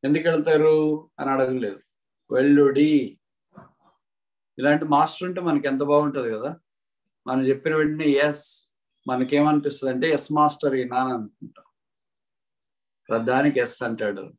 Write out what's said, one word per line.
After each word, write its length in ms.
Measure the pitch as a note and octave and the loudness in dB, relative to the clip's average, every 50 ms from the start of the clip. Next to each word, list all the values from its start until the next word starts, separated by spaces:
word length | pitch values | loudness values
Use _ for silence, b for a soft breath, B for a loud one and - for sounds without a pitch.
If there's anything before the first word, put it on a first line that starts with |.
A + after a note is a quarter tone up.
| - | 0
"ఎందుకు 240 | C3+ D3 D#3 D#3+ E3+ | 0 0 2 2 0
వెళ్తారు?" 800 | E3 D#3 D3+ E3 D#3 D3+ D3+ D#3 D#3 D#3 D3+ D3+ D3+ D3+ - _ _ - | 0 0 2 2 2 4 4 4 4 4 2 0 -2 -4 -8 _ _ -8
అని 120 | C#3+ C3+ | -4 -4
అడగలేదు, 500 | C3+ C3+ C3 B2+ C3 B2+ A#2+ G2+ G2 - _ _ _ _ _ _ _ _ _ _ | 0 0 0 0 0 -4 -4 -6 -8 -10 _ _ _ _ _ _ _ _ _ _
"వెళ్ళుడి." 880 | - B2+ C3+ C#3+ C#3+ C#3+ C#3+ C#3 C3+ C#3 D3 D#3 D#3 C#3+ B2 G2 - _ _ _ _ _ _ _ _ - - _ _ _ _ _ _ _ _ _ _ _ _ _ _ _ _ _ _ - | 0 2 4 6 6 6 6 6 6 4 4 4 4 2 0 0 -10 _ _ _ _ _ _ _ _ -20 -20 _ _ _ _ _ _ _ _ _ _ _ _ _ _ _ _ _ _ -2
ఇలాంటి 260 | B2+ C#3+ D3 D3+ D#3+ | 0 0 2 2 0
మాస్టర్ 440 | D3+ D3 C#3+ D#3 D#3 - - F3+ F3+ | 2 2 2 2 0 -2 -8 -8 -8
ఉంటే 120 | F3+ F#3 | -8 -6
మనకి 260 | F3+ E3+ D#3+ C#3+ C3+ | -4 -2 -2 -2 -2
ఎంత 140 | C#3 C3+ C3+ | -2 -4 -2
బాగుంటది 500 | D3 C#3 D3 D3 D3+ D3 C#3 C#3+ B2 A#2 | -2 2 2 2 2 0 -4 -4 -6 -6
కదా, 260 | A2 G#2+ A#2 D3 E3+ - _ _ _ _ _ _ _ _ _ _ _ _ _ | -6 -6 -8 -10 -10 -12 _ _ _ _ _ _ _ _ _ _ _ _ _
మనం 200 | C3+ B2+ C3 C3 | -4 -2 0 0
చెప్పిన 280 | B2+ C3+ C3+ - D#3+ D#3 | 0 0 0 -2 -2 -2
వెంటనే, 300 | D#3 D3+ D3+ D3+ D3+ D#3+ | 0 0 -2 -2 -2 0
"ఎస్," 680 | D3+ C#3 C#3 D3 D3+ D3 D3 - - - - - _ _ _ _ _ _ _ _ - | 0 2 2 2 0 -2 -4 -8 -10 -12 -16 -18 _ _ _ _ _ _ _ _ -6
మనకేమనిపిస్తుంది 840 | B2+ B2+ B2+ B2+ D3 C#3+ D3 D3+ D3+ D3 C#3+ C#3+ C3+ - C3+ C3+ B2+ | -4 -4 -2 0 2 2 2 4 2 2 0 -2 -6 -4 -6 -4 -4
అంటే, 160 | B2+ C#3 E3 | -2 0 0
"yes 220 | D#3 D3 - - D#3 | 0 0 -2 -2 0
master 420 | D3+ D3+ D3 D3 - - C#3+ C3 | 2 2 2 0 -2 -4 -2 -2
ఈయన" 200 | C3 B2+ B2 B2 | -2 -4 -4 -2
అని 180 | B2+ C3 C3 B2+ | -4 -2 -2 -4
అనుకుంటాం. 520 | A#2 A2 G#2+ _ _ - - _ _ _ _ _ _ _ _ _ _ _ _ _ _ _ _ _ _ _ _ _ _ _ _ _ _ _ _ _ _ _ _ | -6 -8 -10 _ _ -20 -20 _ _ _ _ _ _ _ _ _ _ _ _ _ _ _ _ _ _ _ _ _ _ _ _ _ _ _ _ _ _ _ _
ప్రధానికి 520 | A2+ A#2 A#2 A#2 B2+ C3 C#3+ D3 C3+ B2+ | -4 -2 -2 0 0 2 2 2 2 2
ఎస్ 220 | A#2+ A#2 - - B2+ | -2 -2 -4 -6 -6
అంటాడు. 500 | A#2 A2+ A2 A#2 G#2 G2 G2 - E2+ - | -6 -6 -4 -4 -4 -4 -6 -12 -16 -18